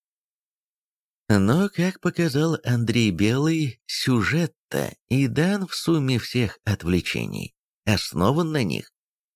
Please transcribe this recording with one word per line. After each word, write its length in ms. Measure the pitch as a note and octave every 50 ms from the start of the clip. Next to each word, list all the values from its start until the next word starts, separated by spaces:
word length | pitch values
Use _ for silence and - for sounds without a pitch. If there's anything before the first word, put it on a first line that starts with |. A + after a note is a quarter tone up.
| _ _ _ _ _ _ _ _ _ _ _ _ _ _ _ _ _ _ _ _ _ _ _ _ _ -
Но, 400 | A2 G2 F#2+ G2+ B2+ F3 G3+ G3
как 320 | - - F3 F#3 F#3 -
показал 580 | - F3+ - - E3+ D#3+ A#2+ C#3+ D#3 E3 D#3 - -
Андрей 480 | A#2 B2 A#2+ A#2 G#2+ G#2 A#2+ A2+ G#2+
Белый, 720 | F2+ D#2 G2+ G#2+ A#2+ C3+ D3 D#3+ E3 D#3+ D3+ C3 - - _
сюжет-то 1080 | - - - - C3 B2+ A#2 G2 - B2+ E3 E3+ D3 - _ _ _ - C#2 C2+ - - - _ _
и 180 | - C3+ C#3
дан 400 | B2 A#2 C#3 D#3+ F#3 G3+ G3+ F#3+
в 80 | E3+ -
сумме 440 | - - - E3 D#3 C#3 C3 C3 A2+
всех 400 | - - - C3 A#2+ F#2+ - - _
отвлечений, 920 | - G#2 - - E2+ F2+ F2 - - - A#1 A#1 G1+ G1+ G1+ G1+ - - _ _ _ _ _ _
основан 680 | G#2 G#2+ - - - - D#2+ F2+ A2 C#3 E3 F3 D#3+ D#3
на 100 | D3 A#2
них. 300 | F2 B1+ G1+ - - _ _ _ _ _ _ _ _ _